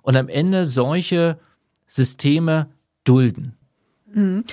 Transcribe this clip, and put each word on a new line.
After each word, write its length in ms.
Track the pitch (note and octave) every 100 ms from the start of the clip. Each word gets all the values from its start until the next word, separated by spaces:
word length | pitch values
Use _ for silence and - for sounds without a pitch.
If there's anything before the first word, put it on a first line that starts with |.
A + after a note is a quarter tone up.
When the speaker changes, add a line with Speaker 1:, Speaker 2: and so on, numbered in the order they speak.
Speaker 1:
und 160 | - C3
am 120 | C#3
Ende 360 | C#3+ F3+ F#3+
solche 760 | E3 B2 B2+ F3 E3+ F3 E3+ D#3+ _ _ _ _ _
Systeme 840 | - B2 - C#3+ D#3 E3 D#3+ D3+ _ _ _
dulden. 540 | - B2+ B2 - B2 - _ _ _ _ G#3+
Speaker 2:
Mhm. 300 | G#3 F#3+ F#3+ A3+